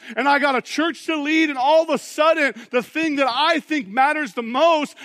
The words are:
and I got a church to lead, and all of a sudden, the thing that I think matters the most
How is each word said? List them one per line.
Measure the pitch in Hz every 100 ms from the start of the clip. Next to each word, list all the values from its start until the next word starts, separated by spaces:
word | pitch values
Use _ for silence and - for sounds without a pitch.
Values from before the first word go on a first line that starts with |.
| - 220
and | 277
I | 285
got | 285 247
a |
church | - - 330 262 -
to | 311
lead, | 285 320 311
and | 262
all | 262 320
of | 320
a | 269
sudden, | - - 311 320 269 233 -
the | 247
thing | - 311 320 285
that | 262
I | 247 311 330
think | - 302 190
matters | 233 277 302 269 247
the |
most | 226 254 330 311 285 -